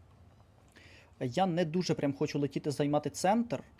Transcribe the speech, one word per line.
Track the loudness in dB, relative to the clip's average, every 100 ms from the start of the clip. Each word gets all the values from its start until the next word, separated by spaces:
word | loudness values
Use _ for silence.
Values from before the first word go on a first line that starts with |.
| -20 -20 -20 -20 -20 -20 -20 -20 -20 -20 -20 -8
Я | -4 0 2
не | 2
дуже | 0 0 0
прям | 0 0
хочу | 0 0 0
летіти | -2 -2 -2
займати | 0 2 2 0
центр. | 0 2 2 0 -4 -8